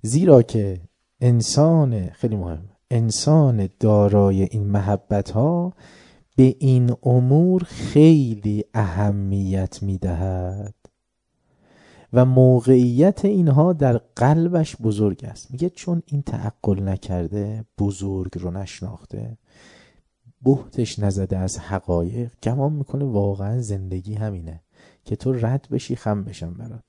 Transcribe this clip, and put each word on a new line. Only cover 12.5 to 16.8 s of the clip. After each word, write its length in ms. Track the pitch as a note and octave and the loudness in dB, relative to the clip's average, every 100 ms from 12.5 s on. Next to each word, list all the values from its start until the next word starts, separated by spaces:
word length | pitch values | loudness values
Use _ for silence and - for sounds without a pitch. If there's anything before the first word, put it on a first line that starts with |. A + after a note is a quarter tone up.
| B2+ A#2+ B2+ B2 A#2+ F3+ G3 G3 | 6 6 4 4 4 2 2 0
اینها 480 | G3+ E3 C3+ E3+ | 2 4 4 2
در 240 | E3 C#3 A#2 _ - | 2 0 0 _ 0
قلبش 600 | B2+ D#3 E3+ F3 D3+ - | 2 2 2 0 -2 -2
بزرگ 480 | A2 G#2 G#2+ F#2 A2+ | -4 0 0 -2 -12
است. 260 | - - | -16 -16
میگه 180 | C3 F3 | -6 -6
چون 340 | - - E3+ - | -6 -6 -6 -4
این 160 | C#3+ | -6
تعقل 680 | - - A2 - - F#2+ | -6 -6 -8 -6 -4 -2